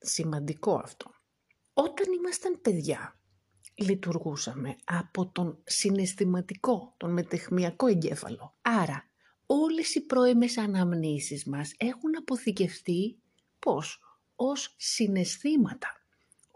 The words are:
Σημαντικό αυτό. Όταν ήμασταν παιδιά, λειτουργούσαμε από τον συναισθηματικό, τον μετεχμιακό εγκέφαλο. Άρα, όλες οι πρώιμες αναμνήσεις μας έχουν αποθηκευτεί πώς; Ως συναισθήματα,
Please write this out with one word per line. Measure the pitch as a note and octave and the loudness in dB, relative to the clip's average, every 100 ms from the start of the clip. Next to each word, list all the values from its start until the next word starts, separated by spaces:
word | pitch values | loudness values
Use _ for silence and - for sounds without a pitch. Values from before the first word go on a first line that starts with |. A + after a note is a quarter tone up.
Σημαντικό | - - D#3+ D3+ D3 D#3 - | -6 -4 -2 -2 -4 -2 0
αυτό. | D#3+ - - - _ _ _ _ _ _ | 0 -2 -14 -18 _ _ _ _ _ _
Όταν | - D#4+ - F#4+ | 0 0 0 -2
ήμασταν | F4+ F4+ F4+ F#4+ F4+ | 0 -2 -4 -2 2
παιδιά, | A#3+ F3 D3+ C#3+ - _ _ _ _ _ - - | 4 4 0 -4 -6 _ _ _ _ _ -14 -4
λειτουργούσαμε | G3 F#3+ F3 E3 D#3+ D3 - C3+ C3 - | 0 0 0 -2 -4 -6 -6 -6 -8 -8
από | - F3 F3+ - F#3 | -4 -4 -2 -4 -2
τον | - F3 - | -2 -2 -4
συναισθηματικό, | - - G3+ G3 F#3 - F#3+ F3+ F3+ F3+ B3+ A3 - - | -4 0 2 2 0 2 2 2 -2 -4 0 0 -2 -8
τον | E3+ | -2
μετεχμιακό | F3 F3 F3 - F3+ F3 - B3+ | -2 0 -4 -2 0 0 2 4
εγκέφαλο. | F#3 D#3 D3 - A3+ - _ | 4 2 -4 -8 -12 -14 _
Άρα, | A#3+ A3+ E3 C#3 - _ _ _ - | 0 2 0 -4 -12 _ _ _ 0
όλες | C#4+ D#4+ D#4+ E4 | 2 2 0 0
οι | - | -2
πρώιμες | - B3+ B3 A#3+ A#3+ A#3+ | 2 4 6 6 4 0
αναμνήσεις | G#3 F#3+ F3+ E3+ D#3 D3 - C#3+ | 0 2 2 2 0 -2 -4 -8
μας | - C#3+ D3 - | -6 -6 -6 -4
έχουν | A#3 B3 D#4 D#4+ | -4 -2 -2 -2
αποθηκευτεί | - B3+ - G3 F#3 - - F3 G#3 - _ _ _ - | -2 -4 -2 0 0 -2 -2 -2 -2 -6 _ _ _ -4
πώς; | D4 D3 D#3 - _ _ _ - | 0 0 -2 -14 _ _ _ -4
Ως | B3+ C#4 - - | -2 -2 -8 -8
συναισθήματα, | - - G#3+ F#3+ F3+ - C#4+ D4+ E3+ - - - _ _ _ _ _ | -4 0 2 2 -2 -2 2 4 4 0 -10 -12 _ _ _ _ _